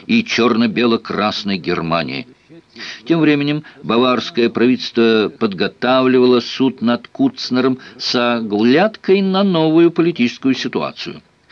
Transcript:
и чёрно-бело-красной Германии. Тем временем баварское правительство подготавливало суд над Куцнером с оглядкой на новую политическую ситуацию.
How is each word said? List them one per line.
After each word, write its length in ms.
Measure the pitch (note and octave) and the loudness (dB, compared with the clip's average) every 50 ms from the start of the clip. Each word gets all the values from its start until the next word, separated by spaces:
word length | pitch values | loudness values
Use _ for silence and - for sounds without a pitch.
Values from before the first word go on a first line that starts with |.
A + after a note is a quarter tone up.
| - | -4
и 180 | - A2+ A#2 A2+ | 0 0 0 0
чёрно-бело-красной 1300 | - - A2+ A#2 B2 A2+ A2+ A#2+ A2+ F#2 A2+ A#2+ A#2 A#2 A2 - - F2 F2 G#2 G#2+ - - G#2 G2+ G2 | 0 0 2 2 2 2 2 0 0 0 0 0 2 0 0 -2 -6 -4 -2 -2 -2 -4 -4 -4 -4 -4
Германии. 720 | F2 C#2+ F2 F2 E2+ E2 E2 E2 E2+ D#2+ B1+ C2+ C#2 - - - _ _ _ - - _ _ - - - - - - - | -4 -4 -4 -4 -4 -2 -2 -2 -2 -4 -4 -8 -10 -12 -14 -20 _ _ _ -20 -20 _ _ -20 -18 -16 -16 -16 -10 -4
Тем 140 | - E3 E3 | -2 0 2
временем 440 | D3+ D3 D3 C#3+ C#3+ D3 D3 D3+ - - - - - | 2 2 2 2 0 -2 -4 -4 -6 -12 -20 -12 -6
баварское 640 | D2 A2 A#2 C3 B2+ B2 A2+ - - - A#2+ A#2 A2+ | -2 0 2 2 2 0 -2 -4 -4 -2 0 0 0
правительство 800 | A#2 - A#2 B2+ B2+ A#2+ - - - A#2 A2+ A2+ A2+ A2 G2+ - | 2 2 2 2 2 0 -4 -4 0 2 2 4 4 2 0 -2
подготавливало 1120 | - - A2+ G#2 F#2+ E2 G#2 F#2 - - A#2+ B2 C3 C3 C3 B2+ B2+ B2+ B2 B2+ B2 A#2+ | -2 -4 -4 -4 -2 -2 -4 -4 -4 -4 -2 0 2 2 2 4 4 4 4 4 4 2
суд 420 | A#2 - - - C3+ B2+ - - | 0 -4 -4 -2 -2 -2 -2 -2
над 260 | A2+ A#2+ A#2+ A#2 - - | -2 -2 -2 -2 -6 -8
Куцнером 680 | - - C3+ B2+ - - - - B2 B2+ B2+ C3+ B2+ C3 - - - | -4 -2 -2 -2 -2 -4 -8 -4 -2 0 0 0 -2 -4 -8 -20 -16
с 400 | - - - - B2 A#2+ A#2+ A#2+ | -10 -8 -4 -2 0 0 0 -2
оглядкой 840 | A#2 A2+ G#2 G#2 G#2 A2+ A#2+ C3+ E3 G3+ A3 G#3+ - - G3+ F#3+ G3+ | -2 -4 -4 -2 2 2 4 4 4 2 0 -2 -4 0 0 2 2
на 220 | F#3+ F#3+ F#3 F#3+ G3+ | 2 0 0 0 2
новую 480 | G3 F3 D#3+ D#3+ D#3 D#3 E3+ E3+ E3+ | 2 2 2 2 4 4 4 4 4
политическую 640 | E3+ F3+ E3 F3 E3 - A#2+ A#2 - - - C3+ B2+ | 4 2 0 0 0 0 -2 -2 -2 -2 -2 -2 -2
ситуацию. 640 | - - A#2 - F2+ D2 C2+ - - - F2 D#2 D#2 _ _ _ _ _ - | -2 -4 -6 -4 -6 -6 -6 -10 -10 -14 -14 -14 -16 _ _ _ _ _ -18